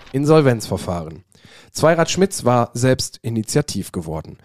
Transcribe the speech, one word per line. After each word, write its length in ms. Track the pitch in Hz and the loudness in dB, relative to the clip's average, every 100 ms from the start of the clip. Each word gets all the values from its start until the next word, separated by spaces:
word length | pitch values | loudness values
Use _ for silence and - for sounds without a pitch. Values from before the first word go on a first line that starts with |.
| - | -8
Insolvenzverfahren. 1120 | 135 143 160 139 117 - 98 - 87 80 80 - _ _ - - | -2 4 4 4 2 -2 -6 -4 -6 -8 -14 -20 _ _ -20 -16
Zweirad 380 | - 156 165 165 | 0 2 4 0
Schmitz 360 | - 190 - 120 | 0 0 0 2
war 260 | 123 117 | 2 2
selbst 460 | 127 131 127 - - | 0 0 0 -2 -10
initiativ 680 | 127 113 107 147 147 101 92 | -6 -4 -2 -2 -2 -6 -8
geworden. 460 | 95 80 80 - - | -8 -8 -10 -10 -18